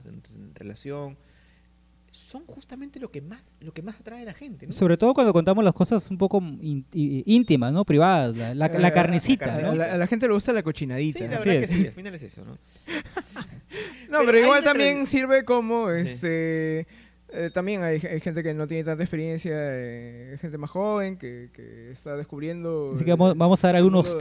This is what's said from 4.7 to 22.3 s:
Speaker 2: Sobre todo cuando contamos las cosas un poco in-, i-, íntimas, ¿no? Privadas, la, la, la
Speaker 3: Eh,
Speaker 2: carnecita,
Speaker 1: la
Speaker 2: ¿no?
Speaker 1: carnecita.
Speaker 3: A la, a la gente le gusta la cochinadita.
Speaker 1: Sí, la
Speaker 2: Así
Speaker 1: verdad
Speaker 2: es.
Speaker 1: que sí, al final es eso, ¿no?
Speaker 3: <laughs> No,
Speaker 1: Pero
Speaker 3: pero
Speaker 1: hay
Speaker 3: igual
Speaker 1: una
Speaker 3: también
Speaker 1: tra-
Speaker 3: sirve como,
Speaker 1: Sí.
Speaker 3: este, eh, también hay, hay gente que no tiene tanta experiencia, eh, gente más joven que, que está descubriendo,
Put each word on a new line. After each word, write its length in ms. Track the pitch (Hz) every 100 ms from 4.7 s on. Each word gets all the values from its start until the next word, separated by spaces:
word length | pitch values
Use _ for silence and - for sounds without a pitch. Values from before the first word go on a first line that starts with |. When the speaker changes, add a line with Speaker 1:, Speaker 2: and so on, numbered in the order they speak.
Speaker 2:
Sobre 240 | - 180 170
todo 160 | 233
cuando 200 | - 233
contamos 280 | 170 165 196
las 100 | 202
cosas 360 | - 180 220 -
un 80 | 180
poco 220 | 190 202
in-, 460 | 170 135 156 143 -
i-, 280 | 160 147 135 190
íntimas, 480 | 226 233 147 120
¿no? 100 | 165
Privadas, 520 | 202 147 175 175 123 117
la, 200 | 117 131
la, 140 | 156
la 180 | 170 175
Speaker 3:
Eh, 60 |
Speaker 2:
carnecita, 520 | 160 170 175 - 269 131
Speaker 1:
la 40 |
Speaker 2:
¿no? 60 | 156
Speaker 1:
carnecita. 240 | 160 160
Speaker 3:
A 40 | 165
la, 40 | 180
a 20 |
la 100 | 175
gente 180 | 233 240
le 60 |
gusta 200 | 208 262
la 100 | 226
cochinadita. 560 | 160 - 139 127 156 -
Speaker 1:
Sí, 80 | -
la 80 | 220
Speaker 2:
Así 140 | 202
Speaker 1:
verdad 140 | 156
Speaker 2:
es. 60 | 120
Speaker 1:
que 60 | 175
sí, 120 | 190
al 60 |
final 220 | - 196 175
es 80 |
eso, 220 | 117 - 101
¿no? 120 | -
Speaker 3:
<laughs> 60 | _ _ - 320 - - - 254 - - - 415 403 254 240
No, 100 | 294
Speaker 1:
Pero 60 | 240
Speaker 3:
pero 100 | 226
Speaker 1:
hay 60 | 247
Speaker 3:
igual 160 | 285
Speaker 1:
una 100 | 294
Speaker 3:
también 300 | 285 277 285
Speaker 1:
tra- 40 | 269
Speaker 3:
sirve 380 | 269 262 269
como, 460 | 254 240 226 233 214
Speaker 1:
Sí. 80 | 170
Speaker 3:
este, 880 | 170 123 170 165 160 160 160 156 165 - _ _ _
eh, 220 | - 170
también 300 | 180 185 202
hay, 160 | 170 156 170
hay 120 | 160
gente 200 | 180 165
que 120 | 160
no 120 | 151 151
tiene 200 | 160 156
tanta 180 | 156
experiencia, 480 | 175 160 160 165 170
eh, 840 | 151 147 131 120 120 120 120 127 139
gente 180 | 165 147
más 120 | 147
joven 480 | 180 208 208 190 185
que, 320 | 123 123 120
que 380 | - 117 113 117
está 240 | 127 147 143
descubriendo, 800 | 143